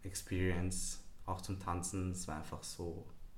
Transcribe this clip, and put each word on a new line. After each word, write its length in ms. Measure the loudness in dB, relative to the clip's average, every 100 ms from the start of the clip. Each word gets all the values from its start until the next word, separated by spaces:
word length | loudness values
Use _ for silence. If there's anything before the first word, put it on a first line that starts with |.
Experience, 1000 | -6 -4 0 4 6 6 4 4 0 -2 -6 -6 -2
auch 140 | -2
zum 200 | 0 -2
Tanzen. 500 | 0 0 2 2 2
Es 160 | 0 -2
war 100 | -2
einfach 260 | -4 -6
so 420 | -6 -4 -4 -4 -6 -10 -10